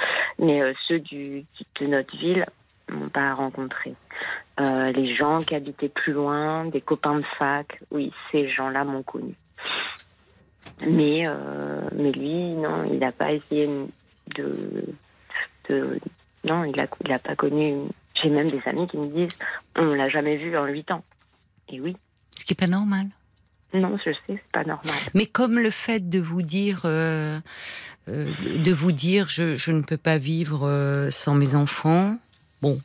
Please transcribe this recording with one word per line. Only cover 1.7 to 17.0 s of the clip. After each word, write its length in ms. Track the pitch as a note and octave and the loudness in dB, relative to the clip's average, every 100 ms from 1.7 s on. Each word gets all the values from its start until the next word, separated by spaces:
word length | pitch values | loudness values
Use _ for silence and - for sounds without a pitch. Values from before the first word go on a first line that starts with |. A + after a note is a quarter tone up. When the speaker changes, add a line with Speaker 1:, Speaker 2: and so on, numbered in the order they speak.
| - | -4
Speaker 1:
de 60 | C#3+ | 0
notre 280 | C#3 C3 - | 2 0 -4
ville 280 | E3 F#3 - - _ _ - | 0 0 0 -6 _ _ -10
m'ont 180 | D3 D3 | -6 -4
pas 240 | C#3 C#3 | 0 0
rencontré. 600 | C3 C3+ C3+ C3 - C3 C3 _ - - - - - | 0 -2 -4 -6 -6 -8 -12 _ -12 -10 -10 -8 0
Euh, 320 | C#3 C3 C3 | 2 2 2
les 240 | B2+ C3 A#2+ | 2 0 2
gens 240 | D3 D#3+ | 2 2
qui 160 | D#3+ D3+ | 0 -2
habitaient 340 | C#3+ C#3 C#3+ | -4 -4 -4
plus 240 | - - | -2 0
loin, 520 | D3 D3 D3 D3+ D#3+ E3 | 0 0 0 0 -2 -2
des 160 | D3 | -4
copains 360 | - D3+ D3+ D3 | 0 0 2 0
de 80 | C#3+ - | 0 0
fac, 400 | C#3+ C#3+ D3 - - | 0 0 -4 -14 -6
oui, 240 | D3 C#3 - - | -4 -4 -6 -2
ces 160 | D3+ C#3 | 0 2
gens-là 320 | C3 C3+ C3+ | 0 0 0
m'ont 180 | C#3+ C3+ | 0 -2
connu. 320 | C3+ C3 B2+ - _ - - - - - - _ _ _ _ _ - - D#3 | -6 -8 -8 -12 _ -12 -6 -6 -6 -12 -20 _ _ _ _ _ -20 -4 2
Mais, 360 | E3 D3 D#3 E3 | 4 4 2 0
euh, 540 | D3 C#3+ C#3+ D3 D3 D3+ - | -4 -6 -6 -6 -4 -4 0
mais 160 | C#3+ | 0
lui, 420 | C3 C#3 E3+ F3+ | 0 -2 -2 -2
non, 300 | E3 D#3 D#3+ D#3 | -2 -2 -2 0
il 80 | C#3+ | 0
n'a 120 | C3 | 0
pas 200 | - D3 | 0 -2
essayé 340 | D3+ - D3+ D3 C#3+ C3+ - _ _ - - | -2 0 0 2 0 -6 -12 _ _ -12 -8
de, 500 | C#3 - G1+ G1+ - - _ _ - - - _ - | -6 -6 -6 -6 -8 -12 _ _ -10 -8 -8 _ -2
de, 300 | C#3 C3+ C3+ - - _ _ | 0 0 -4 -6 -14 _ _
non, 200 | D#3+ E3 D#3+ | -2 0 0
il 140 | C#3 | -2
a, 80 | C#3 - | -4 -4